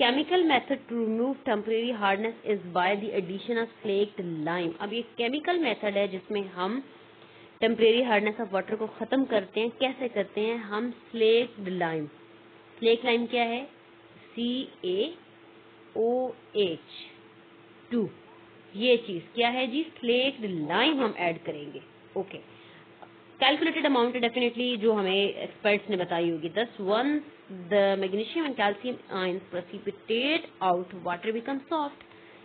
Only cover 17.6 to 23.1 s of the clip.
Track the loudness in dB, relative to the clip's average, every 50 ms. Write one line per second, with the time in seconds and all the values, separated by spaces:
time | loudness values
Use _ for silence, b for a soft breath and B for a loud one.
17.6 | -20 -20 -20 -20 -10 -2 0 0 0 0 -4 -10 -20 -20 -20 -20 -20 -20 -20 -20
18.6 | -20 -14 -6 0 4 4 4 4 4 -2 -8 -8 -8 -8 -2 0 0 0 2 0
19.6 | -2 -2 -2 -2 -4 -4 -6 -6 0 2 2 4 2 0 -2 -2 -6 -4 -4 -4
20.6 | -2 0 2 2 4 4 2 2 0 0 0 0 -2 -2 -2 -2 -6 -8 -8 -8
21.6 | -10 -12 -14 -14 -16 -18 -20 -20 -18 -10 -6 -6 -6 -6 -10 -16 -16 -18 B B
22.6 | B B B B B B -20 -20 -20 -20